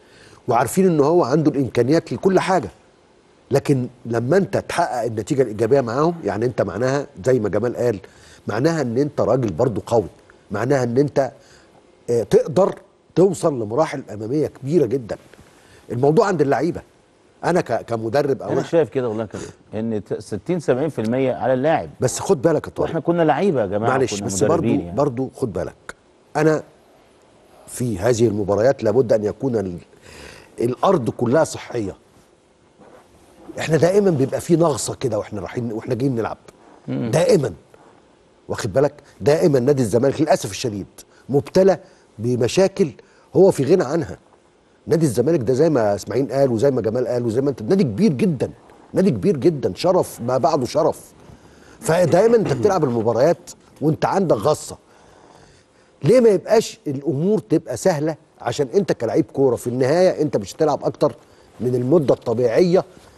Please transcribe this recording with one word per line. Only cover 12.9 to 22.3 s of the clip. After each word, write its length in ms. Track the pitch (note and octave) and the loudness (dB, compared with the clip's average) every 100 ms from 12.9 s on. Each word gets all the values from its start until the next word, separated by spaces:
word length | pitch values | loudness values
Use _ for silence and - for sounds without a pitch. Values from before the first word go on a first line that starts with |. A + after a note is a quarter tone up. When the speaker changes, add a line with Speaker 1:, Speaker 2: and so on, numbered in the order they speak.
| _ _ | _ _
Speaker 1:
توصل 480 | - F#3+ F3 E3 C3+ | 2 2 2 -2 -2
لمراحل 400 | G#2 A#2+ D#3 C#3 - | -4 -2 -2 -4 -12
اماميه 340 | G#2 G#2+ D3+ B2 | -10 -4 -2 -4
كبيره 400 | - C3 E3+ A#2+ | -6 -2 0 2
جدا. 300 | C3 G#2+ F2 - - - _ _ - - | -2 -6 -12 -14 -20 -20 _ _ -20 -10
الموضوع 340 | A#2+ C#3+ D#3 G3 | 0 2 4 2
عند 140 | F3 | 2
اللعيبه. 420 | C#3 B2 D#3+ F#2+ - _ _ _ _ _ | 0 0 -2 -6 -12 _ _ _ _ _
انا 160 | D3 F3 | -2 0
ك-، 240 | - A2 - | 0 -4 -4
كمدرب 560 | A2+ A2 C#3 D3 A#2 | -6 -2 0 0 -2
او 60 | F#2 | -4
Speaker 2:
انا 100 | - | -4
Speaker 1:
إحنا 100 | D3 | 0
Speaker 2:
شايف 180 | E3+ B2 | 0 0
كده 200 | C3+ B2 | -2 -4
والله 160 | A2 A2 | -4 -8
كده، 140 | G2 - - _ G#2 | -10 -14 -18 _ -8
ان 240 | A2+ G#2+ | -4 -6
ت-، 100 | - - | -6 -10
ستين، 400 | - G#2 - F3 | -8 -8 -4 -4
سبعين 280 | D3 B2 D3+ | 0 0 0
في 120 | B2+ | -4
المية 340 | A2 B2+ C3 | -2 0 0
على 200 | A#2+ A#2 | 0 0
اللاعب. 360 | B2+ D3 D3 D#2+ - | 0 0 0 -4 -4
Speaker 1:
بس 200 | B2+ - | -4 -2
خد 220 | - | -2